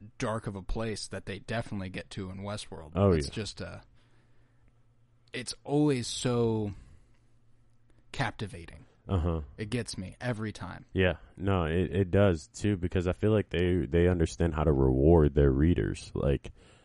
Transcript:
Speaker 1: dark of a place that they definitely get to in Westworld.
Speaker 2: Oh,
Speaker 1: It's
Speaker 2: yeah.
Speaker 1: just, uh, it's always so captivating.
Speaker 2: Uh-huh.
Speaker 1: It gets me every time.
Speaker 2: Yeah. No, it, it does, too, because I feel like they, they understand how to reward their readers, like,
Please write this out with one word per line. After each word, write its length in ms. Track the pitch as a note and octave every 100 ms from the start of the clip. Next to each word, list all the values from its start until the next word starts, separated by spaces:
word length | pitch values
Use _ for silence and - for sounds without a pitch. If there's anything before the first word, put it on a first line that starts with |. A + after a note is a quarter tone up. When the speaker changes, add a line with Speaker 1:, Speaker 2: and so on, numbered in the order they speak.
| G#2+ _
Speaker 1:
dark 300 | A#2 A2 A2+
of 80 | G2
a 60 |
place 460 | F2+ A2 A2+ G2+ -
that 160 | F#2+ -
they 120 | F#2+
definitely 500 | - A2+ A2+ G#2 F#2
get 200 | F#2 -
to 180 | - F#2+
in 80 | F#2+
Westworld. 520 | G2+ G#2 - D#2+ D2+ F2
Speaker 2:
Oh, 160 | G2+
Speaker 1:
It's 160 | E2 C#2+
Speaker 2:
yeah. 60 |
Speaker 1:
just, 280 | - G2+ -
uh, 160 | F2 F2+ - _ _ _ _ _ _ _ _ _ _ _ _ _ _
it's 200 | - A#2+ -
always 440 | - C#3+ D3+ C3 A#2
so 680 | - C3 A#2+ A#2 A2 G#2 - - - _ _ _ _ _ _ _ _ _ _ _
captivating. 760 | - A2 - G2+ F2 E2 D#2+ - _ -
Speaker 2:
Uh-huh. 340 | F#2+ E2+ E2 D2+ -
Speaker 1:
It 120 | G#2+
gets 280 | A#2+ A2 -
me 180 | F#2 -
every 300 | B2 A2 A2
time. 340 | - G2 F2 -
Speaker 2:
Yeah. 200 | - F#2 D#2+ - -
No, 260 | F#2+ F#2+ D#2
it, 260 | E2+ E2+
it 200 | F#2+ F#2
does, 360 | F#2+ G2+ E2 -
too, 220 | - G#2 G2
because 320 | F2 F#2+ F2
I 60 |
feel 180 | F2 G#2
like 180 | G#2+ -
they, 360 | - F2+ F2+ B1+
they 180 | E2+ F2
understand 460 | F2+ E2+ - E2+ D2+
how 80 |
to 80 | D#2
reward 640 | C2+ C2 C2 D2 E2+ D2 C#2
their 160 | C#2+
readers, 600 | C2 D#2+ E2+ G1+ - - -
like, 360 | C2+ C#2 - - - -